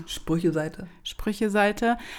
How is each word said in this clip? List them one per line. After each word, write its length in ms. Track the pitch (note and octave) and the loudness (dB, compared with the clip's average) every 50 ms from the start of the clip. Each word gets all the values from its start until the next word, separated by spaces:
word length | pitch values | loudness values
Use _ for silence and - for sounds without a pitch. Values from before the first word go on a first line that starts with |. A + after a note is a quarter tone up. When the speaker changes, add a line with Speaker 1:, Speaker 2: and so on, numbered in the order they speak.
| E3 | -6
Speaker 1:
Sprücheseite? 840 | - - - - - D#3+ E3+ E3+ E3+ D#3+ D#3+ D3+ D#3+ - - F#3+ E3+ - - - | -8 -10 -6 -2 0 0 2 2 2 2 2 -2 -4 -6 -10 -14 -14 -16 -14 -14
Speaker 2:
Sprücheseite. 920 | - - - - G#3+ G#3+ - A3+ G#3+ G3 G#3 G3+ G#3 G#3 G3+ A#3+ A3+ A#3+ A#3 - - - | -12 -12 -6 -4 -4 -2 0 0 2 4 4 4 4 4 2 2 2 2 2 -2 -8 -14